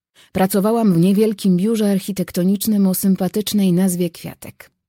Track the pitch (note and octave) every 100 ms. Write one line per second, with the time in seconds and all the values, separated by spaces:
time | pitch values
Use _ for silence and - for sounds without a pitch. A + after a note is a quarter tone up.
0 | _ _ _ F3+ F#3+ G3+ G#3 A#3 A3 E3
1 | F#3 G3+ A3 G#3 G3 F3+ G#3 A3+ G#3 G3
2 | G3 F#3+ F3 - F3+ G3+ A3 G#3 F#3+ F#3
3 | G3 F#3 F#3 G#3+ G#3 G#3 F#3+ F3 F#3+ F3
4 | F3 - - - - - - _